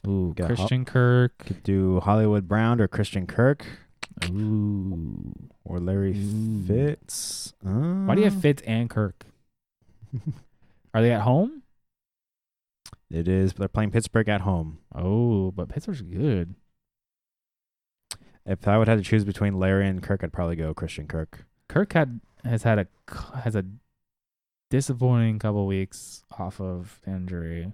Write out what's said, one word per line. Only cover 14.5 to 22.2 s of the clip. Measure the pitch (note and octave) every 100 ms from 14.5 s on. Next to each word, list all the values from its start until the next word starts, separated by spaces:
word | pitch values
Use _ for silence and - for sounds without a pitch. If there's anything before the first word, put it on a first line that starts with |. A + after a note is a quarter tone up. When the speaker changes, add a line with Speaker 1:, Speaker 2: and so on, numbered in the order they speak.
| F2+ D#2+ D#2+ _
Speaker 1:
Oh, | - F2 A2 A#2+ G#2+ F#2
but | G2 E2
Pittsburgh's | D3 A3 D#3
good. | F2 - D3 G2+ E2+ G2+ _ _ _ _ _ _ _ _ _ _ _ _ _ _ _ - - _ -
Speaker 2:
If | F#2+ -
I | G#2+
would | A2
have | A2+
to | F#2
choose | A2
between | G2+ F#2+ G2+ F#2+
Larry | F#2+ G2 G2
and | F#2
Kirk, | - G2
I'd | E2+
probably | - E2+ E2+
go | D#2
Christian | D#2 E2 - D2+
Kirk. | E2 D#2+ - - _ _
Speaker 1:
Kirk | - G3+
had, | E3+ C#3+ A#2+